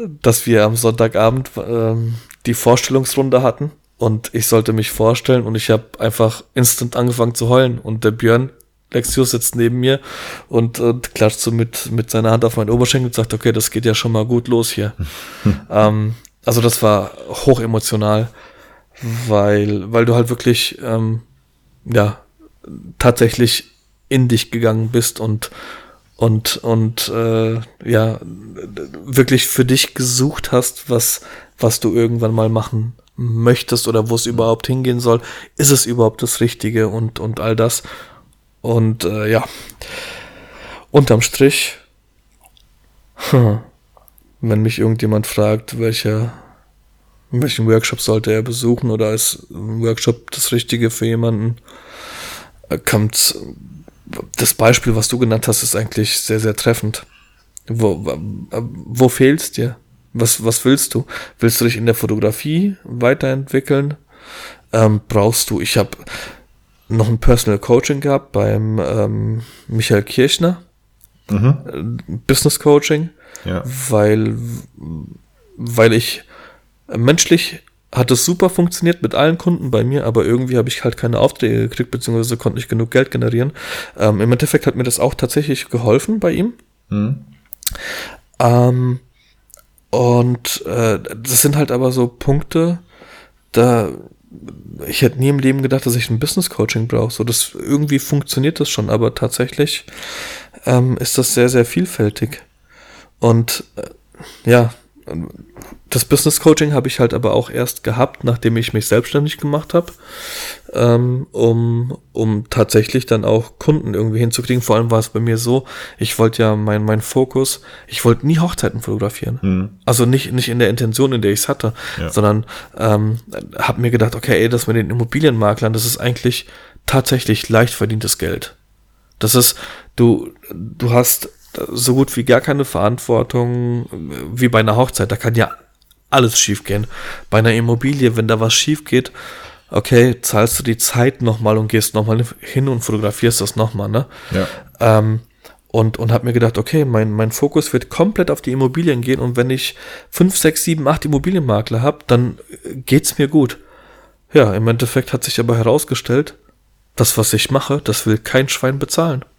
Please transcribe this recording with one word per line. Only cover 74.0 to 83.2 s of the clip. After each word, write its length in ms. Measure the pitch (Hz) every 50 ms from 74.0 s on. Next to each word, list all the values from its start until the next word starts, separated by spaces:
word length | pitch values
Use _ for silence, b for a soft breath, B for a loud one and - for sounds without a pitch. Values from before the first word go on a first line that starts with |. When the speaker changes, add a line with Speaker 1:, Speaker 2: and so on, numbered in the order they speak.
| 104 107 107 110 110 110 110 117 117 117 117 - - - _ - 69 80 82 78 69 - - - _ _ _ _ _ _ -
Speaker 1:
weil 360 | - 117 117 117 117 113 117
ich 300 | 110 113 - - - - B B B B B B B B B B _ _ _
menschlich 760 | - - 110 117 127 160 175 - - 170 165 - - - - - _ _ _ _ _ -
hat 140 | 127 123 120
es 160 | 131 120 -
super 240 | - 175 175 190 180
funktioniert 500 | - - 175 175 - - 170 170 170 -
mit 140 | - - -
allen 240 | - 143 160 165 170
Kunden 320 | - 175 175 180 - 131
bei 120 | 120 110
mir, 220 | 113 123 139 143 -
aber 200 | 117 117 117 85
irgendwie 340 | 101 117 123 131 127 127 123
habe 100 | 113 127
ich 160 | - - -
halt 140 | 123 - -
keine 200 | - 120 117 -
Aufträge 500 | - 127 - - 127 110 113 113 110 113
gekriegt, 220 | - - 123 -
beziehungsweise 460 | - 127 - - 117 113 113 120 120
konnte 200 | 120 - 113 113
nicht 120 | 120 113 -
genug 220 | 113 113 113 113
Geld 200 | - 127 135 -
generieren. 420 | - 120